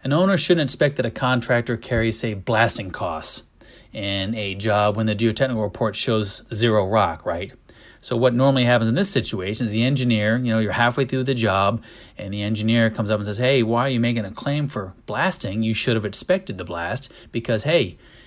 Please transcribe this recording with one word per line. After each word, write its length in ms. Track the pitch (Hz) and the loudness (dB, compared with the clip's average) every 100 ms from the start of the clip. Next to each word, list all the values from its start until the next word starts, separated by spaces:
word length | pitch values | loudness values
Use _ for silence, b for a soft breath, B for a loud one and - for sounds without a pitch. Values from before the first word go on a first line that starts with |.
an 100 | 131 | -2
owner 220 | 151 190 180 | 2 4 2
shouldn't 320 | - 170 131 | 2 2 2
expect 280 | - 147 143 | 0 0 0
that 100 | 117 | -4
a 60 | |
contractor 640 | - 127 127 - 120 120 117 | -2 0 0 2 0 0 -6
carries, 400 | - 117 113 110 | -2 -2 0 -2
say, 160 | 117 | -4
blasting 560 | 101 92 110 117 - 98 | -6 -2 2 2 0 -6
costs 540 | - 92 80 - - - _ B B B | -6 -6 -4 -6 -6 -10 _ B B B
in 400 | 110 101 98 95 | -8 -4 -2 -2
a 220 | 113 101 98 | -4 -4 -4
job 420 | 107 104 104 104 | 0 2 2 2
when 80 | 110 | 0
the 100 | 104 | 2
geotechnical 460 | 113 110 135 117 | 0 2 0 0
report 340 | 104 - 110 95 | -4 -2 -4 -2
shows 480 | - 110 101 - - | 0 0 -2 -6 -8
zero 360 | 107 117 107 95 | 0 2 4 4
rock, 360 | 110 92 82 | 2 2 0
right? 300 | - 85 98 - _ B B B | -4 -4 -6 -12 _ B B B
So 160 | - 117 | -4 2
what 200 | 127 120 | 2 4
normally 300 | 135 135 123 | 4 4 4
happens 220 | 123 113 | 4 4
in 60 | |
this 160 | 123 202 | 2 2
situation 560 | 131 - 101 92 - 117 | 0 -2 -4 -4 -4 -2
is 60 | |
the 120 | 110 | 0
engineer, 540 | 123 123 123 107 104 120 | 0 2 2 2 2 0
you 140 | 123 | 0
know, 80 | 110 | 0
you're 120 | 107 | 0
halfway 340 | 104 120 120 131 | 2 0 2 -2
through 180 | 131 | -2
the 100 | 127 | -2
job, 500 | 123 110 95 98 113 B B B - | 0 2 2 2 0 B B B -14
and 140 | 98 | -10
the 120 | 104 | -6
engineer 480 | 104 107 110 117 113 | -4 -2 2 2 2
comes 180 | 110 104 | 0 -2
up 80 | 107 | -2
and 80 | 104 | -2
says, 140 | 104 | -2
"Hey, 240 | 127 135 | 2 2
why 240 | 110 117 135 | 2 2 0
are 20 | |
you 100 | 123 | 0
making 240 | 117 117 | 0 0
a 80 | 98 | -4
claim 360 | - 143 147 143 | -6 -4 -2 -2
for 260 | 120 92 - - | -6 -10 -12 -8
blasting? 560 | 110 175 - 104 104 | -2 -2 -2 -4 -2
You 100 | 113 | 0
should 220 | 110 - 113 | 0 0 0
have 100 | 101 | 0
expected 540 | - - 190 - 95 | -4 0 0 0 -10
to 40 | |
blast 480 | 90 85 85 - - B B | -8 -8 -6 -6 -8 B B
because, 320 | 120 - 110 | -6 -2 -2
hey, 340 | 143 165 101 - B B | 2 2 0 -4 B B